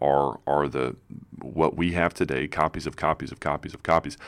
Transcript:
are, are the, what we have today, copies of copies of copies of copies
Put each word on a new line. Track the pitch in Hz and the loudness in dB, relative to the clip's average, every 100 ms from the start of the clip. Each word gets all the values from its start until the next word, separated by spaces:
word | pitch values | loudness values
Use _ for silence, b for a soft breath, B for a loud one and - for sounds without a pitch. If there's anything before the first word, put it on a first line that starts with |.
are, | 71 71 71 52 - | 2 4 2 -2 0
are | 71 71 | 2 2
the, | 65 64 - - - - - | 0 -2 -4 -14 -18 -16 -16
what | 65 73 80 - | -8 2 2 2
we | 87 | 0
have | 87 85 | 2 0
today, | - 80 67 73 | 0 -2 -2 -4
copies | - 78 87 76 | 0 0 0 -8
of | - | -2
copies | 78 78 76 | -2 0 -4
of | - | -6
copies | 76 73 73 | -4 -4 -6
of | - | -6
copies | - 82 73 - | 2 2 2 -10